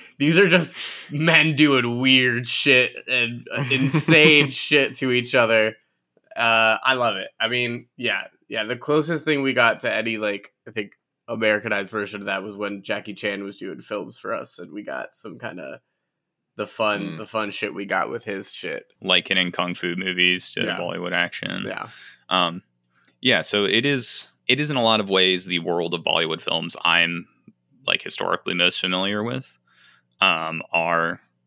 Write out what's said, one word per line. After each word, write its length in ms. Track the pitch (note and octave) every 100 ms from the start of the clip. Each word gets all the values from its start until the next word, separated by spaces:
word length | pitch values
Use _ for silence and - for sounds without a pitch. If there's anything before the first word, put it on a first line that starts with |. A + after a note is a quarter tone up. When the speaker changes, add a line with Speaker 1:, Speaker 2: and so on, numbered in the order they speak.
| - -
Speaker 1:
these 180 | D3 E3
are 100 | F#3+
just 300 | F3 D3 - - - -
men 460 | C#3+ E3 D#3+ D#3+ C#3
doing 440 | D3+ C3 A#2 A#2+
weird 480 | C3 C3 B2+ A#2+ B2
shit 460 | - D3 B2+ A#2+ - -
and, 380 | B2+ A#2+ A#2+ -
uh, 140 | B2+ C3
Speaker 2:
<laughs> 40 |
Speaker 1:
insane 800 | C3 C#3 D#3 D#3+ D#3+ D#3 D3 C#3
shit 420 | B2+ - D3 C#3 -
to 140 | C3
each 220 | B2 A#2+
other. 420 | B2+ A2+ A2+ A2 - _ _ _ _ _ -
Uh, 420 | A#2 A2+ A2+ A2
I 100 | C3
love 220 | B2+ A#2+ F#2+
it. 140 | F#2+ -
I 80 | A2+
mean, 400 | B2 A#2+ A#2+ - -
yeah, 280 | A#2 G2 - _ -
yeah. 180 | A2+ G#2+
The 100 | A#2+
closest 480 | - D#3 D3+ D#3+ D#3+
thing 160 | C#3+
we 120 | C3+
got 260 | B2+ A#2 G#2
to 120 | A#2+
any, 280 | G#2+ A2+ A2
like, 340 | G#2+ G2+ - _ A2+
I 40 |
think, 200 | A2 G2+ _ _ _ -
Americanized 640 | A2+ A2 G#2 A2 G2+ G2
version 280 | A2 G2+ G2+
of 60 | G2+
that 160 | G2
was 120 | G2+ G2+
when 280 | G2+ G2+
Jackie 320 | F#2+ G#2 G#2 F#2+
Chan 280 | G#2 G2
was 140 | G2+ G2+
doing 220 | G2+ -
films 400 | - G#2 D2+ -
for 120 | -
us, 280 | A2+ - -
and 120 | D#2
we 120 | G2+
got 320 | C#2 C2 - -
some 240 | G#2+ E2
kinda 420 | A#2+ F2 C#2 - _ _ _ _ _ _ _ -
the 80 | G#2
fun, 360 | - G#2+ G2+
Speaker 3:
Mm. 160 | G2 D#2+
Speaker 1:
the 80 | G#2+
fun 260 | A2 G2+
shit 220 | - G#2
we 120 | F#2+ G2+
got 240 | F#2 C2+
with 140 | A#2
his 300 | A2 G2 -
shit. 320 | - E2+ C#2 - _
Speaker 2:
Like 280 | F#2+ F2+ -
in 220 | F#2+ F2+
Kung 220 | - F2+
Fu 240 | F2 F2 F2+
movies 540 | F#2+ F2+ F2+ F2+ -
to 100 | F#2+
Speaker 1:
Yeah. 140 | F#2 F#2
Speaker 2:
Bollywood 340 | F2+ F2 F2+
action. 520 | F2 F2 - - - -
Speaker 1:
Yeah. 220 | - A#2 - - - -
Speaker 2:
Um, 340 | F#2 F2 F2 - _ _ _ _ _
yeah, 220 | B2 G2
so 240 | - G#2 G2+
it 200 | A2 C#3
is, 440 | C3+ - - - _ -
it 140 | B2+
is 100 | D3+
in 60 | C3+
a 40 |
lot 200 | A2+ G#2+
of 80 | G2
ways 380 | F#2+ F#2 F2+ F#2
the 120 | F2
world 340 | F2 F2 E2+
of 100 | E2+ D#2+
Bollywood 340 | E2 D#2+ E2
films 360 | - E2 E2 - E2+
I'm, 420 | E2+ E2+ E2+ - _ _ _ _ _ -
like, 180 | -
historically 500 | - - F#2 F2 F#2
most 260 | F2+ F2+ -
familiar 420 | F2+ F#2 G2 G#2
with, 360 | A2+ C3+ - _ _ _ _ _ _ -
um, 400 | F#2+ E2 D#2+ E2 -
are 480 | E2+ E2 E2+ E2 F2 _ _